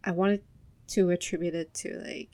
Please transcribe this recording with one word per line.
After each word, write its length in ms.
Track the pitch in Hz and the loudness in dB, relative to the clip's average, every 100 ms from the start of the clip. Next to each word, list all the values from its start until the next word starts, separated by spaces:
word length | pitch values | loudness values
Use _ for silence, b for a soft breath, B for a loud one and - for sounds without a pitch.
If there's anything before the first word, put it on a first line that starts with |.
I 60 | - | -4
wanted 320 | 175 196 202 - - - - - | 2 2 2 -2 -20 -20 -20 -2
to 220 | - 180 | 4 4
attribute 440 | 175 - 170 175 | 4 0 -2 -2
it 180 | 165 160 | -2 -6
to, 280 | - - - | -8 -8 -8
like, 260 | - - - | -10 -10 -10